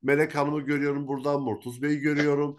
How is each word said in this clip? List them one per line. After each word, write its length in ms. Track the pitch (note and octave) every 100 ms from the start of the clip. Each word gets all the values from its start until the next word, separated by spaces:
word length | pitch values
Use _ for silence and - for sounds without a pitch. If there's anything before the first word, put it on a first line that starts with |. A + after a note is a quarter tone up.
Melek 320 | B2+ C#3+ D3+
Hanım'ı 260 | C#3+ C#3+ D3+
görüyorum 480 | C3+ C#3+ C#3+ C#3+ C#3
buradan, 340 | C#3 C#3+ C#3+
Murtuz 400 | B2+ G2+ B2 B2
Bey'i 160 | D3 D3
görüyorum. 580 | D3+ D3 D3 C#3+ D3